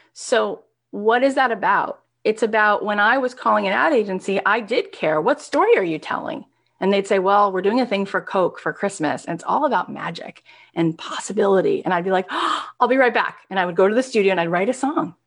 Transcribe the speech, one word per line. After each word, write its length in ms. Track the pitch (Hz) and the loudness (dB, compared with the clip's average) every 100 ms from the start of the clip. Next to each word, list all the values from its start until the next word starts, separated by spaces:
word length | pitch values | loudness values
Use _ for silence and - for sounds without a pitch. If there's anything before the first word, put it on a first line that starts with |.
| _ | _
So 520 | - - 226 208 185 - _ _ | -14 -2 0 0 -6 -14 _ _
what 320 | 202 214 240 | -4 2 4
is 140 | 269 269 | 4 2
that 160 | 254 | 0
about? 500 | 214 196 190 - - _ _ | 0 0 0 -2 -8 _ _
It's 200 | 208 214 | -4 0
about 420 | 220 220 214 208 | 0 2 4 2
when 160 | 208 208 | 0 0
I 160 | 208 269 | 2 2
was 160 | 247 | -2
calling 340 | - 226 214 196 | -2 0 0 0
an 60 | |
ad 220 | 226 302 | 0 2
agency, 500 | 254 202 185 - 196 | 2 0 -4 -4 -2
I 160 | 190 226 | 0 0
did 320 | 208 269 - | 0 -4 -4
care. 300 | - 156 156 | -4 -2 0
What 180 | 190 285 | 0 -2
story 340 | - 285 427 466 | 0 2 4 4
are 40 | |
you 160 | 175 156 | 2 -4
telling? 460 | - - - - - _ _ - | -6 -6 -6 -10 -14 _ _ -2
And 80 | 190 | 0
they'd 160 | 196 196 | 2 2
say, 120 | 196 | 2
"Well, 340 | 185 202 202 | 4 4 4
we're 80 | 185 | 2
doing 220 | 196 240 | 0 0
a 20 | |
thing 220 | 240 196 196 | 0 -2 -2
for 160 | 185 | -4
Coke 360 | - 196 175 - | -2 0 0 -2
for 140 | 160 | -8
Christmas, 540 | - 202 - - 131 - | -4 -4 -2 -4 -4 -6
and 80 | |
it's 100 | 165 | -6
all 220 | - 190 294 | -2 0 0
about 260 | 190 - | 0 -2
magic 500 | - 165 170 - - _ - - | -8 -10 -10 -14 -18 _ -20 -8
and 220 | 170 165 160 | -2 -2 -2
possibility." 880 | - - - 208 202 190 156 - | -8 -10 -6 0 2 2 2 0
And 80 | 185 | -2
I'd 120 | 175 | -2
be 60 | 185 | 0
like, 140 | 185 185 | -2 -2
"Oh, 340 | 311 - - - - | -4 -2 -4 -6 -2
I'll 80 | 233 | 2
be 80 | 262 | 4
right 160 | 247 | 2
back." 280 | 220 - - - | 2 -2 -6 -6
And 80 | 190 | -4
I 80 | 180 | 0
would 100 | 175 | 2
go 100 | 190 | 4
to 80 | |
the 80 | 233 | 2
studio 280 | 254 220 196 | 0 2 2
and 100 | 180 | 2
I'd 80 | 165 | 0
write 220 | 180 202 | 0 0
a 20 | |
song 420 | 247 277 330 175 - | -2 -2 -2 -4 -8